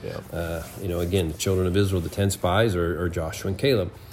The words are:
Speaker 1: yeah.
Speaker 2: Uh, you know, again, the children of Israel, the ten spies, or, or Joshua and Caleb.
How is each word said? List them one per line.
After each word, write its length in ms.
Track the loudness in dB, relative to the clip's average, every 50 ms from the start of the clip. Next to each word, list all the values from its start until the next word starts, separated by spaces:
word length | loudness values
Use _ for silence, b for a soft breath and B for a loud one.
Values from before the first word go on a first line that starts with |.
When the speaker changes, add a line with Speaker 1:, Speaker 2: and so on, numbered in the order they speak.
| -10
Speaker 1:
yeah. 160 | -10 -8 -10 -10 -6 -6 -4
Speaker 2:
Uh, 260 | -4 -4 -4 -6 -6 -8 -10 -8
you 80 | -4 -4
know, 100 | -2 0
again, 300 | 0 2 2 2 2 2
the 80 | -2 -2
children 300 | 0 2 2 4 2 4
of 100 | 4 4
Israel, 240 | 2 2 2 0
the 80 | -2 -2
ten 220 | 0 0 0 0
spies, 440 | 2 0 0 2 4 4 4 4 2
or, 260 | 2 0 0 0 0
or 60 | -2 -2
Joshua 400 | -2 -2 -4 -4 -6 -6 -4 -4
and 100 | -2 0
Caleb. 360 | 2 2 4 2 2 -2 B B B B